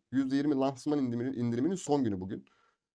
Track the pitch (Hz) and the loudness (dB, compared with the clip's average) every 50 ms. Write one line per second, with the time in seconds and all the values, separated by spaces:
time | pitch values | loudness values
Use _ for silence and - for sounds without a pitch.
0 | _ _ 120 131 139 131 135 139 143 151 143 131 135 135 131 123 - 147 147 147 | _ _ -2 0 0 2 0 2 2 2 2 2 2 0 -2 -2 -2 -2 0 0
1 | 131 123 117 120 120 135 135 113 123 120 117 120 131 165 196 180 - - 143 143 | 0 0 -2 -2 -2 -2 -2 -2 -2 0 0 0 0 0 -2 -2 0 0 2 2
2 | 127 107 98 92 92 95 113 - - _ _ _ _ _ _ _ _ _ _ | 2 0 0 -2 -4 -8 -8 -10 -12 _ _ _ _ _ _ _ _ _ _